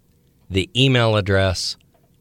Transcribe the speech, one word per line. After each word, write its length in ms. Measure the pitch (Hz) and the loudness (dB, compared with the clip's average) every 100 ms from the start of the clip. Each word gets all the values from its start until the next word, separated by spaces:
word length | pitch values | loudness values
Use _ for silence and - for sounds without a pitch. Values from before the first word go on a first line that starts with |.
| _ _ _ _ - | _ _ _ _ -6
the 200 | 92 - 117 | -4 -2 0
email 400 | 135 127 113 107 | 2 2 2 0
address, 600 | 98 95 95 92 - - _ _ _ _ | 0 0 0 -2 -8 -12 _ _ _ _